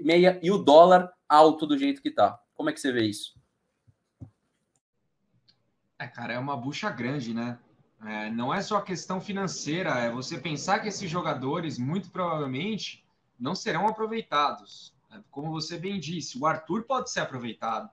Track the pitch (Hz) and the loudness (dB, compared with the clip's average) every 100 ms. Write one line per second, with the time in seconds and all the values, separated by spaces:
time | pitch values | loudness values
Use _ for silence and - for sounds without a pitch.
0 | 151 170 180 180 170 202 135 151 175 180 | 4 6 6 4 0 2 8 10 12 10
1 | 180 - _ 151 160 156 151 143 139 139 | 6 -6 _ 8 8 6 0 0 0 -2
2 | 147 - 101 - _ - 156 151 139 123 | -4 2 2 2 _ -6 -6 -2 -2 0
3 | 107 101 - - _ _ _ _ _ _ | -2 -4 -12 -18 _ _ _ _ _ _
4 | _ _ - _ _ _ _ _ _ _ | _ _ -20 _ _ _ _ _ _ _
5 | _ _ _ _ _ _ _ _ _ _ | _ _ _ _ _ _ _ _ _ _
6 | 135 - 117 120 135 131 127 147 214 123 | -16 -12 -8 -6 -6 -6 -6 -6 -6 -6
7 | 120 147 117 117 120 120 _ _ _ _ | -6 -6 -6 -6 -6 -10 _ _ _ _
8 | 110 107 107 113 123 180 185 208 196 170 | -12 -10 -6 -6 -2 -4 -2 -4 -4 -8
9 | - 185 - 196 190 - 143 165 165 127 | -6 -8 -6 -6 -6 -6 -6 -4 -2 -2
10 | 117 123 131 165 170 143 - 208 214 190 | -2 -6 -8 -10 -8 -6 -2 -2 -2 -8
11 | 190 175 160 135 131 170 165 120 127 190 | -6 -4 -4 -4 -4 -4 -6 -6 -4 -4
12 | - 180 175 156 139 131 196 214 - - | -6 -6 -4 -4 -4 -6 -6 -6 -8 -14
13 | _ _ _ _ 127 190 - 160 208 214 | _ _ _ _ -6 -6 -4 -2 -2 -2
14 | 220 226 - 147 143 113 101 - - _ | -4 -6 -4 0 0 -2 -12 -20 -20 _
15 | _ 107 - 139 156 160 156 170 185 202 | _ -20 -16 -10 -8 -6 -8 -8 -8 -8
16 | 143 175 - 127 151 156 - 214 220 254 | -8 -10 -10 -4 -2 -2 -4 -6 -4 -6
17 | 254 185 156 131 117 107 113 110 110 | -4 -6 -6 -8 -10 -8 -6 -6 -8